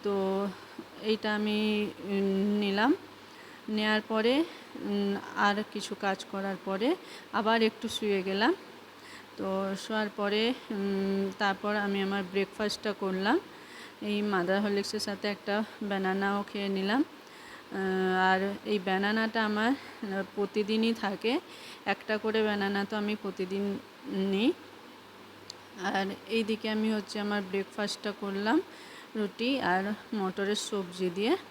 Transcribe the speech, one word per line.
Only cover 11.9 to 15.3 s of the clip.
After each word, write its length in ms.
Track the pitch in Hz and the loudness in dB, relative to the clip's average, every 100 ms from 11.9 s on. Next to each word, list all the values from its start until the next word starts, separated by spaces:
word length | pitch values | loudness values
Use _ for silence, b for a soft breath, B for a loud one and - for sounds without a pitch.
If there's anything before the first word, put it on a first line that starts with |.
| 196 | 0
আমার 220 | 196 202 185 | 0 0 -2
ব্রেকফাস্টটা 600 | 190 196 - 214 208 214 | -2 -2 -2 -2 -2 -4
করলাম। 460 | 196 196 185 196 311 - B B B B B | -2 -2 0 2 2 0 B B B B B
এই 200 | 208 208 | -2 0
মাদার 400 | 208 196 175 196 | 2 2 2 2
হরলিক্সের 380 | 208 202 196 214 | 2 0 -2 -4
সাথে 280 | 208 202 | -4 -2
একটা 360 | 208 | -4